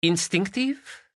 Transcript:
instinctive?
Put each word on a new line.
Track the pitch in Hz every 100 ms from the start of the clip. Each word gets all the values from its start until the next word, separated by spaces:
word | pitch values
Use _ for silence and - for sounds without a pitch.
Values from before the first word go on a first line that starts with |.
instinctive? | - 170 - 175 196 247 262 277 - - _